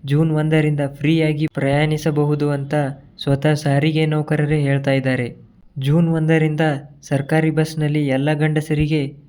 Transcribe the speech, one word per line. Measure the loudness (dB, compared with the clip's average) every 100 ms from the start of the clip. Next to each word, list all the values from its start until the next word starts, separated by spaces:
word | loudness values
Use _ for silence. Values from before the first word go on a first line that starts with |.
| 0
ಜೂನ್ | 0 2
ಒಂದರಿಂದ | 0 2 2 2 0 -4
ಫ್ರೀಯಾಗಿ | -2 0 2 2 0 -2
ಪ್ರಯಾಣಿಸಬಹುದು | -2 0 0 0 0 -2 0 0 0 -2
ಅಂತ | -2 -2 -2 -2 -6 -18 -8
ಸ್ವತಃ | -2 0 2
ಸಾರಿಗೆ | 0 0 2 2 0 0
ನೌಕರರೇ | 0 -2 -2 0 0
ಹೇಳ್ತಾ | 0 0 0
ಇದ್ದಾರೆ. | 0 0 -2 -4 -10 -20 -20 -16 -6
ಜೂನ್ | 0 2 2
ಒಂದರಿಂದ | 2 2 2 2 0 0 -2 -8 -20
ಸರ್ಕಾರಿ | -4 -4 0 0 2
ಬಸ್ನಲ್ಲಿ | 0 -2 -2 -2 0 0
ಎಲ್ಲ | 0 0
ಗಂಡಸರಿಗೆ | 0 0 0 -2 -2 0 0 -2 -8